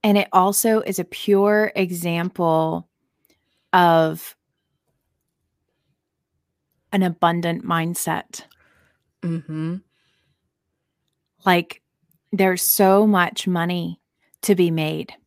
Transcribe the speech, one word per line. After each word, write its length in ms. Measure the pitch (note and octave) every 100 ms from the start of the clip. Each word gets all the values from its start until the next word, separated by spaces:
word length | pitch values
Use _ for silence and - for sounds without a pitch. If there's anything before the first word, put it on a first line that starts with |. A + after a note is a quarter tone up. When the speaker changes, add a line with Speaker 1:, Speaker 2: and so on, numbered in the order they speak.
Speaker 1:
And 140 | G#3+ G3+
it 100 | -
also 480 | F#3 F#3 G3+ A3+ A3
is 180 | - F#3+
a 60 |
pure 640 | E3+ - - G3+ G3+ G#3+ G#3+ -
example 1120 | F#3 F3 F3 E3+ F3 - E3+ D#3+ D#3+ E3+ - _ _ _ _ _ _ _ _
of 640 | F#3 F3 E3 D#3+ D#3+ - - _ _ _ _ _ _ _ _ _ _ _ _ _ _ _ _ _ _ _ _ _ _ _ _ _
an 100 | G3+
abundant 640 | F#3 E3 E3+ E3+ E3+ E3+
mindset. 800 | - E3+ E3 F3 - E3 - - - _ _ _ _ _ _ _
Speaker 2:
Mm-hmm. 540 | F3 E3 D#3 D#3 D#3+ F3+ _ _ _ _ _ _ _ _ _ _ _ _ _ _ _ _
Speaker 1:
Like, 380 | - F3 E3+ - _ _ _ _ _
there's 300 | F#3+ F#3+ F3+
so 440 | - - F#3+ G3 G#3+
much 400 | G3 F3 - -
money 540 | F3 E3+ F3+ E3+ E3+ _ _ _ _
to 120 | -
be 160 | F#3+ F3
made. 440 | D#3+ D#3 D#3 - -